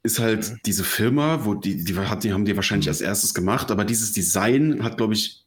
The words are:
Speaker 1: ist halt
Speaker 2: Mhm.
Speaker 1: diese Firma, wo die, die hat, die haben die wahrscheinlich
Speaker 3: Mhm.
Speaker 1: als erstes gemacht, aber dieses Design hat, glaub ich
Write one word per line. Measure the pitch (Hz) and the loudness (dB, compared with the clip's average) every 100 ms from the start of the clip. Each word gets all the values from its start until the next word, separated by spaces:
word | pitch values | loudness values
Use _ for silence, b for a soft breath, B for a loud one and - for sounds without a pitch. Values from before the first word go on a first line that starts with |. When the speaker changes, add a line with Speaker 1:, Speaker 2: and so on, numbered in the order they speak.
Speaker 1:
ist | 113 107 | -2 0
halt | 113 110 104 | 2 0 -2
Speaker 2:
Mhm. | 113 - | -6 -4
Speaker 1:
diese | 98 | -2
Firma, | 87 - 110 143 151 160 | -2 0 2 2 2 0
wo | 107 | 0
die, | 104 98 - | -2 -2 -4
die | 85 90 | -4 -2
hat, | 98 107 | -2 -2
die | 113 | 0
haben | 95 | 0
die | 104 | 0
wahrscheinlich | 95 - 101 - | 0 0 0 0
Speaker 3:
Mhm. | |
Speaker 1:
als | - | -2
erstes | 85 101 - | -2 0 0
gemacht, | - 92 127 - | 0 0 0 0
aber | 101 | 0
dieses | 104 113 113 | 0 0 0
Design | - 87 98 110 131 156 135 | -2 0 2 4 4 2 0
hat, | 113 - | -2 0
glaub | 110 | 0
ich | 110 - - | 0 -2 -8